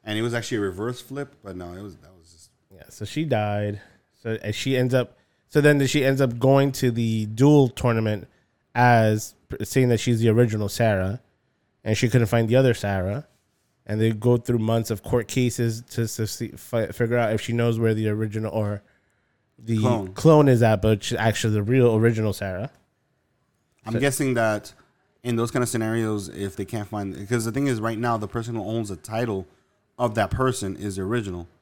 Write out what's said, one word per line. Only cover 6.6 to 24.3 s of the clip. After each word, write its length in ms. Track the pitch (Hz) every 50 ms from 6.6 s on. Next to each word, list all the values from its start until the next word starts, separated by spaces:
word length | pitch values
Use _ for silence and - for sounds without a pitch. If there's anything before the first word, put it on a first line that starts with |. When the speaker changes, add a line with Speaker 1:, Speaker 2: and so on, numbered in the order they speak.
| 139 139
Speaker 2:
to 180 | 131 - - 123
the 340 | 117 117 117 113 110 110 107
duel 420 | 104 110 110 131 143 151 147 135 120
tournament 600 | - - - 123 117 113 110 110 107 101 - _ _ _ _ _ _ _ _ _ _
as, 600 | 120 123 123 120 117 110 110 107 107 - - - _ _ _ - - 110
seeing 240 | - - 135 131 123
that 100 | 120 110
she's 220 | - 123 120 113
the 80 | 113 113
original 400 | 107 117 123 117 107 107 107 101
Sarah, 520 | - - 117 113 104 95 92 95 104 127 _ _ _ _ _ _ _ _ _ _ _ _ _
and 120 | 110 110
she 120 | - - 117
couldn't 200 | - 127 117 -
find 200 | - 117 113 110
the 80 | 120
other 180 | 131 135 127 113
Sarah, 520 | - - 101 98 95 90 95 104 135 151 _ _ _ _ _ _ _ _ _ _ _ _
and 140 | - 104 107
they 120 | 110 113
go 240 | 110 104 110 123 120
through 220 | 117 120 - 120 117
months 300 | 110 110 113 117 113 -
of 120 | 110 98
court 240 | _ - - 123 110 -
cases 540 | - 131 127 120 - - 117 117 110 113 120 _
to, 160 | - - 117
to 200 | 110 - - 110
see, 220 | 104 - - 120 -
fi-, 380 | - - - - - 117 110 -
figure 300 | - - 123 113 120 120
out 140 | 117 107
if 80 | 110 110
she 120 | - -
knows 260 | 117 117 117 120 113 113
where 140 | 117 113 110
the 140 | 107 110 107
original 440 | 107 107 110 107 101 110 110 110
or 300 | 80 110 107 101 104 101 _ _ _ _ _ _ _ _ _ _ _ _ _ _ _ _
the 200 | 117 110 113 110
Speaker 1:
Clone. 340 | 107 127 120 110 98 92 98
Speaker 2:
clone 340 | - - 156 160 151 147 139
is 140 | 127 113
at, 200 | 120 110 110 101
but 220 | 98 110 110 101 -
she's 140 | - 117 87
actually 360 | 110 113 104 - - 110 107
the 80 | 107
real 320 | 101 104 123 131 123 120 113
original 380 | 107 110 117 117 110 110 107
Sarah. 380 | 95 - 101 98 92 90 107 143 _ _ _ _ _ _ _ _ _ _ _ _ _ _ _ _ _ _ _ _ _ _ _
Speaker 1:
I'm 60 | 110 113
Speaker 2:
So 60 | 107
Speaker 1:
guessing 340 | 131 143 135 - 151 131